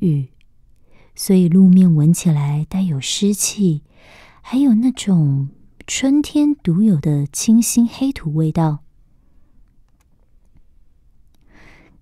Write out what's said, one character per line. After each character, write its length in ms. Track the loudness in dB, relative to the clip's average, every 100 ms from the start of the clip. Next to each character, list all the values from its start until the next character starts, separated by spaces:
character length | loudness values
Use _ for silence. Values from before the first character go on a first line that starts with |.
雨， 260 | 0 -2 -4 _ _ _ _ _ _ -20 _
所 200 | -10 0
以 140 | 2 4
路 180 | 4 6
面 280 | 6 6
闻 180 | 4 2
起 180 | 2 0
来 360 | -2 -2 -4 -6
带 140 | -6
有 180 | -4 -6
湿 320 | -8 -4 -4
气， 500 | -2 -6 -2 -2 -2 -8 _ -20 -20 -20 _ -6
还 120 | -2
有 160 | 2
那 160 | 2 0
种 560 | -2 0 0 2 -2 -4 -10 -20 -20 -12
春 340 | -4 0 0
天 340 | 0 0 0
独 280 | 0 -2 0
有 180 | 2 0
的 260 | 0 -2 -4
清 340 | -4 0 2
新 260 | 2 0 -2
黑 240 | -2 -6
土 220 | -6 -6
味 180 | -2 -2
道。 280 | 0 -2 -4 -10 _ _ _ _ _ _ _ _ _ _ _ _ _ _ _ _ -20 -20 _ _ _ _ _ _ _ _ -20 -20 -20 _ _